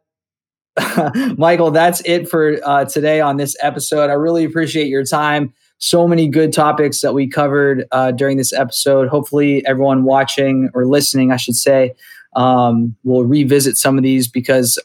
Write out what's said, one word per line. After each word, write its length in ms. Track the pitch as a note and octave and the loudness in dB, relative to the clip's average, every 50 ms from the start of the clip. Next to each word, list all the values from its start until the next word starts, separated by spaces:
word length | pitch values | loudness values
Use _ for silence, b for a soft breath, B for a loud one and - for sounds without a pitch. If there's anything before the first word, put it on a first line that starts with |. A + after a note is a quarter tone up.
| _ _ _ _ _ _ _ _ _ _ _ _ _ _ - | _ _ _ _ _ _ _ _ _ _ _ _ _ _ -8
<laughs> 600 | - - - - - D#3 C#3+ - A#3+ C4+ B3 - | -6 -6 -2 -2 -2 -2 -2 -2 -2 -2 -2 -2
Michael, 340 | - D#3+ E3+ F3 E3+ E3+ D#3+ | 0 2 2 4 4 2 2
that's 280 | D3 D#3+ E3+ F3+ F3 - - | 2 2 2 2 0 -2 -2
it 240 | F3 F3 E3+ E3+ - | -2 -2 -2 -2 -2
for, 300 | - D#3+ D#3 D3+ D3+ D#3 - | -2 0 0 0 0 -2 -2
uh, 200 | C#3+ C#3+ C#3+ C3+ | 0 0 0 0
today 360 | - - D#3 C#3+ D3+ D#3 D#3 | -2 -4 -2 0 0 0 2
on 160 | D3 C#3+ C#3 | 0 0 0
this 200 | C#3+ C#3+ C3+ - - | -2 -4 -6 -6 -4
episode. 480 | C#3+ D3 C#3 D3 - - D#3 D3+ D3 C#3+ | -4 -4 -4 -4 -6 -4 0 0 0 0
I 40 | C#3+ | 0
really 300 | D3 D#3 E3 E3+ E3+ D#3+ | 0 0 0 0 0 -2
appreciate 420 | C#3+ D#3+ E3 D#3+ C#3 D#3 D#3 D3 | -2 -2 -4 -4 -2 -2 -4 -2
your 180 | C3+ C3+ C#3 C3+ | -2 -2 -4 -2
time. 480 | - D#3+ D3 D3+ D3 D3 D3 C#3+ A#2+ _ _ _ _ _ - | -2 -2 -2 0 0 0 -2 -2 -4 _ _ _ _ _ -8
So 280 | - - - F3 E3+ | -4 0 2 2 4
many 220 | E3+ E3+ E3 D#3+ C#3+ | 4 2 2 0 2
good 240 | C3 D#3+ D#3 D3+ | 2 2 0 2
topics 480 | - D#3+ D3+ D3+ D3 - D3 C#3 - - | 2 0 2 2 2 0 0 -2 -2 -2
that 140 | - C3 B2+ | -4 -2 0
we 120 | C#3 C#3 | -2 -2
covered, 580 | C3 - D#3 D3 C#3 C#3+ D3 C#3+ C#3 C3+ B2+ - - | -2 -2 -2 -2 0 0 0 2 0 0 -2 -4 -4
uh, 220 | C3 C3 C3 C3 | -2 0 0 0
during 240 | B2 A#2+ C#3 C#3 C#3 | 0 0 -2 0 0
this 160 | C3+ B2+ - | 0 -2 -2
episode. 560 | - C3 C3 B2 - - - C#3+ C#3 C3+ C3 B2 | -2 -2 -4 -4 -4 -4 0 2 2 2 2 2
Hopefully 580 | D3 D3 D3 - C#3+ D3 C#3+ C#3+ C#3 C3+ C3+ | 0 -2 -2 -2 -2 0 0 2 0 0 0
everyone 380 | C3+ C3+ C3 C3+ C#3 C3+ C3 C3 | -2 -2 0 0 2 2 2 2
watching 680 | C3 C3+ C3+ C3+ - - C#3+ C#3 C3+ C3+ C3 C3 B2+ - | 2 2 2 0 0 -2 -2 0 0 2 0 0 -2 -2
or 120 | B2+ B2 | -2 0
listening, 460 | B2+ C#3+ C#3+ C#3+ - - C3+ C3 B2+ | 2 2 2 0 0 0 0 2 2
I 40 | C3 | 0
should 200 | B2 - - A#2+ | -2 -4 -4 -4
say, 380 | - - C#3 C3+ C3+ C3 B2 A#2+ B B B B B B B B | -2 2 2 4 4 2 0 -2 B B B B B B B B
um, 580 | B2+ B2 B2+ B2+ B2 B2 A#2+ A#2 A#2 A#2 A#2 A2+ _ | 0 2 2 2 2 2 2 2 0 0 -2 -4 _
will 220 | - B2+ B2+ B2+ A#2+ | -4 0 0 0 2
revisit 520 | A#2+ C#3+ D3+ C#3 B2+ C#3+ C#3+ C3+ C3 A2+ | 2 2 2 2 2 2 2 2 0 -2
some 200 | - - C3+ C3+ | 0 0 0 2
of 80 | C3+ C3 | 2 2
these 240 | C3 C3 C3 B2+ A#2+ | 2 2 0 -2 -2
because 500 | - C3 B2 - C3 C3 B2 A#2 - - - | -4 -6 -2 0 2 2 2 0 -2 -4 -2